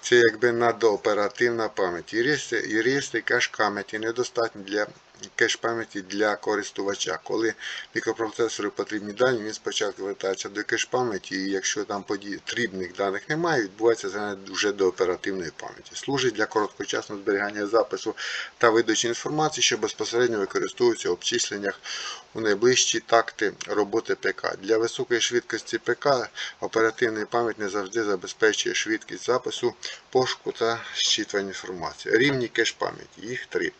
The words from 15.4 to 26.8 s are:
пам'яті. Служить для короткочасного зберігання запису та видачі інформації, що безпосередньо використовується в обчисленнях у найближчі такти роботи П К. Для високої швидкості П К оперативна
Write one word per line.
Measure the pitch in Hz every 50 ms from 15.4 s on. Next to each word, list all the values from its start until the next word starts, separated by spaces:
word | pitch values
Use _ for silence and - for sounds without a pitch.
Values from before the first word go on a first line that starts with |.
| 87 78 - -
пам'яті. | - - - - - - -
Служить | - - - 139 135 127 127 107
для | 104 107
короткочасного | - - 110 104 98 - - - - - 117 110 - 107 101
зберігання | 98 107 101 98 104 104 107 104 104 101
запису | 110 113 101 - - 95 - 110 104 - - - - - - - - _
та | - 117
видачі | 110 113 117 110 110 107 - 117
інформації, | 117 - - 143 147 156 156 151 - - -
що | - 123 110
безпосередньо | 107 107 - - 107 101 117 117 123 120 113 107
використовується | 98 95 - 101 90 92 - - 123 120 113 - - 98
в | 87
обчисленнях | - - - 120 120 - - 104 101 101 98 95 - - - - - - - - - - - _
у | 113
найближчі | 113 107 101 98 110 123 131 120 - - - 117
такти | - - - 117 113 - - - 110 98 - - - -
роботи | 104 101 104 101 104 113 - - 101
П | - - 98 95
К. | - - 87 82 90
Для | 95 98 113 110
високої | 113 117 - - 131 - 120 113
швидкості | - - 120 120 - - - 110 - - - 117
П | - - 120
К | - - 143 139 127 113 104 - - - - - _
оперативна | - 98 - 113